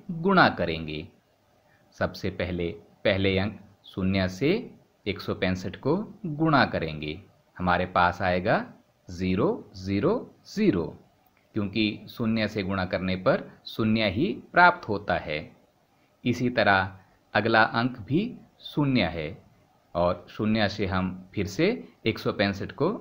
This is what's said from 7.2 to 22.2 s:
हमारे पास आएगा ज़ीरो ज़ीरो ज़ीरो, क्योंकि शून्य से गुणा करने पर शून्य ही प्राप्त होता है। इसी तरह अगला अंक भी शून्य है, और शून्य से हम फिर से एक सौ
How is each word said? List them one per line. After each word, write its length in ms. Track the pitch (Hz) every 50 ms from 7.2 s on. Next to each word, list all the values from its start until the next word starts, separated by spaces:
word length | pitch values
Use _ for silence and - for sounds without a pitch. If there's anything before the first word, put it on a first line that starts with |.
| - - _ _ _ _ -
हमारे 300 | - 92 90 87 90 90 92
पास 320 | - 92 87 87 87 -
आएगा 420 | 98 92 90 90 90 107 147 208 254 - - - _ _ _ _ _ -
ज़ीरो 640 | 90 85 92 92 92 98 131 190 247 - - - -
ज़ीरो 380 | 92 92 95 98 101 117 175 226 254 - - - _ _
ज़ीरो, 400 | - - 190 220 185 107 87 78 76 - - - _ _ _ _ _ _ _ _ _ -
क्योंकि 520 | 107 101 98 104 113 107 104 107 - - -
शून्य 380 | - - 117 110 113 110 107 104
से 140 | - 107
गुणा 220 | 95 92 98 95 92
करने 300 | 90 101 90 92 92 92 92
पर 240 | 92 135 170 139 139 - - - -
शून्य 420 | - - - 113 110 110 113 110 101
ही 160 | 87 113 165 214 - - - -
प्राप्त 360 | - 175 180 175 170 - - -
होता 280 | 104 98 98 - 87
है। 220 | 85 85 80 76 78 82 - - _ _ _ _ _ _ _ _ _ _ _ _ _ -
इसी 260 | 123 117 - 123 123
तरह 400 | 123 117 101 101 98 95 95 95 95 - - _ _ _ _ _ -
अगला 280 | 107 104 113 113 110
अंक 360 | 113 - - 117 120 127 - 113
भी 220 | 98 120 135 175 220 247 - - - - _ - -
शून्य 400 | - - 151 143 139 127 117 92
है, 360 | 80 80 82 76 78 - - - _ _ _ _ _ _ _ _ _ -
और 320 | 85 87 87 92 - - -
शून्य 380 | - - 110 107 110 110 104 95
से 180 | - - 101
हम 440 | 90 95 92 92 92 - - - - -
फिर 120 | 107 95 92
से 180 | - - 165 202 247 - - - - _ -
एक 120 | 110 104
सौ 140 | -